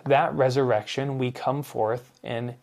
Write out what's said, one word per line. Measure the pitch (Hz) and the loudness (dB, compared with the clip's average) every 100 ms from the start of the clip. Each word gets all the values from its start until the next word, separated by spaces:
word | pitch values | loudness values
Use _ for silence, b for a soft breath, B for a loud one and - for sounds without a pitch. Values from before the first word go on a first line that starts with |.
| - | 2
that | 139 160 143 | 4 4 2
resurrection, | 131 127 127 110 107 - 139 135 | 2 4 2 2 0 -4 -4 -2
we | 127 | -4
come | 123 - 139 | -2 -4 -4
forth | 143 117 110 123 - _ | -4 -2 -2 -2 -6 _
in | - 117 120 123 | -8 -6 -6 -10